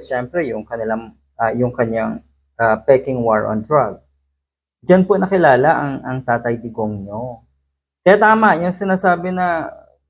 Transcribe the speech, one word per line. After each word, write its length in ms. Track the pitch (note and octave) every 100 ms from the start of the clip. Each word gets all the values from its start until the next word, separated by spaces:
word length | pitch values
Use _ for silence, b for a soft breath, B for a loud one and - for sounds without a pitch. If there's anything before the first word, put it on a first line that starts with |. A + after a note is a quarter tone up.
siyempre, 480 | - B2+ B2 F3 C#3+
yung 160 | G#2+ G#2
kanilang, 480 | A#2 A2 A2 A2+ - _ -
ah, 160 | A2+
yung 160 | A#2 B2
kanyang, 560 | A#2 A2+ A2+ A2 A2 _ _ _ -
ah, 240 | A2+ A2
peking 400 | - C3 C3+ B2+
war 240 | A#2 G#2+ G#2
on 160 | G#2+
drug. 400 | A2 D3+ A2+ F#2+ _ _ _ _ _ _ _ _
Diyan 240 | - F#3 F#3
po 80 |
nakilala 640 | F#3+ F#3 F#3+ D#3+ B2+ C#3+ C3+
ang, 160 | C#3+ C3+
ang 160 | A#2+ C3 B2+
Tatay 320 | A#2+ A#2+ A#2
Digong 480 | A#2 A2+ G#2+ G#2 G2
nyo. 400 | G#2+ B2 A#2 _ _ _ _ _ _
Kaya 160 | F3+ G#3
tama, 400 | G#3+ A3 G#3+ E3
yung 160 | F3
sinasabi 560 | F3+ G3 F#3 F#3+ F3 F#3
na 400 | F#3 F3+ E3 - - _ _